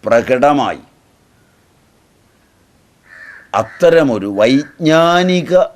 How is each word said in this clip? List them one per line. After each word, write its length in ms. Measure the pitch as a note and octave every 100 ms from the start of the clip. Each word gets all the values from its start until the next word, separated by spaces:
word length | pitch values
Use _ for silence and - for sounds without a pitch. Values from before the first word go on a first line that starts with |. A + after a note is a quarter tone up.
പ്രകടമായി 800 | - A#2 A#2 B2+ C#3+ C#3+ A2 D2+ - _ _ _ _ _ _ _ _ _ _ _ _ _ _ _ _ _ _ _ _ _ _ - - - - -
അത്തരമൊരു 640 | A2+ - F3 E3 D3 A2 G2 G2
വൈജ്ഞാനിക 1120 | A2 C3+ D3 _ D#3 D#3+ E3+ F3 F#3 F3+ D#3+ F3+ D#3+